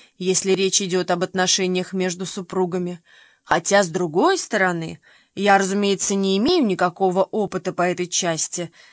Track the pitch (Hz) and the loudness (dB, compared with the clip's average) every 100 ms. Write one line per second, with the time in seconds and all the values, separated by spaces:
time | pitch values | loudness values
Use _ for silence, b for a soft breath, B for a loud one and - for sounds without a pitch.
0 | b - 180 180 190 185 190 - 190 185 | b -4 0 0 2 2 2 0 0 0
1 | 175 175 185 190 185 - 185 185 185 190 | 0 0 0 0 0 0 0 -2 -4 -4
2 | 185 180 180 - 175 185 180 180 180 170 | -4 -4 -8 -8 -6 -2 -2 -2 -6 -8
3 | b b b b - 160 - 196 175 180 | b b b b -2 -2 2 2 2 -2
4 | 175 170 330 381 - 208 185 170 160 165 | 0 2 2 2 -2 0 0 -2 -8 -12
5 | b b b 190 202 196 190 202 202 196 | b b b -2 4 4 2 0 0 0
6 | - 196 196 196 277 359 220 170 180 - | 0 0 2 2 2 2 2 0 -2 0
7 | 190 185 - 220 196 185 185 180 180 175 | 0 2 0 -2 -4 -4 -6 -2 -2 -2
8 | 175 - 175 160 - 175 165 b b | -4 -2 -2 -2 -4 -6 -8 b b